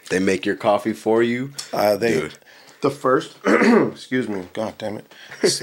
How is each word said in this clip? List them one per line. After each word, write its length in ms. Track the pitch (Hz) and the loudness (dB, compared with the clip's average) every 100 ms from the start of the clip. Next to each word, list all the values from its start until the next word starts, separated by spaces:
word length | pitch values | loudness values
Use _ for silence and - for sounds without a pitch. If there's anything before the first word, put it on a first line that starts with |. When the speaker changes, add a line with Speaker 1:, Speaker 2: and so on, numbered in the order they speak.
| - | -4
Speaker 1:
They 100 | 90 | 0
make 260 | 95 95 101 | 2 0 -2
your 100 | 92 | -2
coffee 380 | 113 104 113 | 0 0 0
for 280 | 107 110 113 | -4 0 2
you. 300 | 117 120 135 139 - | 2 0 -6 -10 -8
Speaker 2:
Uh, 240 | - 104 104 | 0 2 2
they, 160 | 113 | 2
Speaker 1:
Dude. 220 | 104 76 - - - - - | 0 -2 -10 -20 -20 -20 -4
Speaker 2:
the 100 | 190 | -4
first, 460 | - 127 135 165 - | -2 0 0 0 -6
<clears throat> 60 | - | 0
excuse 840 | - 196 226 123 - - 127 107 | 2 4 4 2 -4 -6 -4 -4
me, 140 | 98 90 | -6 -8
God 220 | - 107 - | -8 -8 -8
damn 180 | 107 107 | -10 -10
it. 160 | - - - - | -14 -20 -20 -2
S-, 160 | 190 - | -2 0